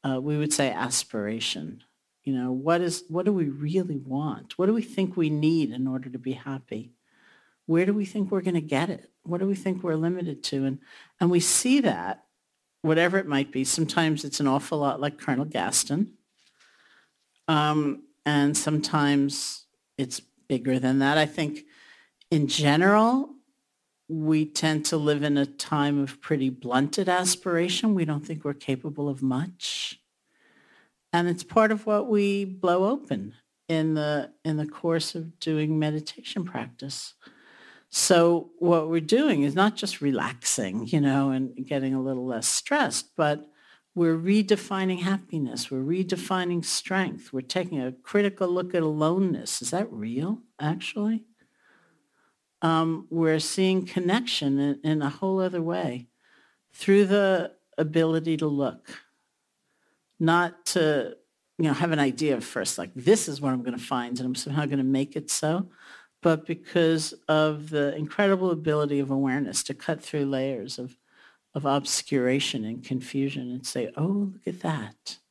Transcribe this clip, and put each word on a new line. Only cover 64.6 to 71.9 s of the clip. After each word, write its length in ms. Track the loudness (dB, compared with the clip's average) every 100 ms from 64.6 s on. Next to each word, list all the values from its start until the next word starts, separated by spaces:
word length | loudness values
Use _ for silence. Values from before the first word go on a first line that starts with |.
gonna 200 | -2 0
make 320 | 0 0 0 -6
it 140 | -6
so," 380 | -2 0 -2 -4 _ -20 -20 -20 _
but 240 | 2 2 0
because 680 | -10 -2 2 4 2 -2 -10 0
of 400 | 2 2 0 -4
the 240 | -2 0
incredible 560 | -2 -6 0 2 4 2
ability 500 | 0 0 0 2 0
of 100 | 0
awareness 520 | 0 0 0 -2 -4
to 100 | -6
cut 280 | -8 -6 -6
through 220 | -4 -4
layers 540 | -2 -2 -2 -4 -8 -10
of 180 | -12 -14 _ _ -20 _ _ -4
of 80 |
obscuration 1000 | 0 0 0